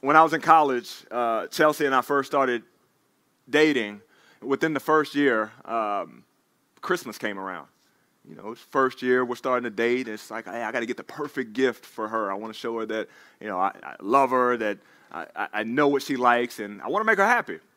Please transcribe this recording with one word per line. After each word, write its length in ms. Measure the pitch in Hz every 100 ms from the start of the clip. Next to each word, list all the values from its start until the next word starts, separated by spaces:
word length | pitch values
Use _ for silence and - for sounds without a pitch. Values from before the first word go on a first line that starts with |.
When 160 | 135 156
I 60 |
was 100 | 160
in 80 | 160
college, 640 | 156 160 147 123 117 - -
uh, 380 | 120 117 113 90
Chelsea 380 | - 156 147 143
and 100 | 135
I 60 |
first 280 | 123 143 135
started 340 | 147 131 120 - _ _ _ _ _ _ _ _
dating. 520 | 147 156 135 107 104 _ _ _ _
Within 320 | 113 135 160
the 60 | 147
first 360 | - 156 143 139
year, 360 | 143 113 107 -
um, 600 | - 113 107 101 82 62 _ _ _ _ _ _
Christmas 360 | - 180 123 104
came 220 | 110 98
around. 280 | 95 90 69 _ _ _ _ _ _
You 80 | -
know, 160 | 101
it's 100 | 120
first 400 | - 143 131 127
year, 220 | 127 127
we're 120 | 127 120
starting 280 | 135 123
to 60 | 120
date, 380 | 101 117 123 117
and 80 | 107
it's 140 | -
like, 160 | 113 110
"Hey, 180 | 110
I 80 | 110
gotta 140 | 123 117
get 120 | 123
the 60 |
perfect 500 | - - 147 - 120
gift 320 | 110 131 117 -
for 240 | - 107
her. 200 | 113 104
I 60 | 98
wanna 180 | 110
show 240 | 110 120 117
her 60 | 110
that, 200 | 110 104 - - _
you 80 | 107
know, 100 | 92
I, 140 | 95 -
I 140 | - -
love 300 | 98 131 131
her, 260 | 127 123 120
that 220 | 110 101 _ _ _
I, 160 | - 80
I, 140 | - 101
I 100 | 104
know 240 | 113 123 147
what 140 | 143
she 160 | - 131
likes, 420 | 123 120 123 -
and 220 | 104 101
I 60 | 107
wanna 180 | 175 220
make 140 | 202
her 60 | 196
happy." 340 | 240 - - _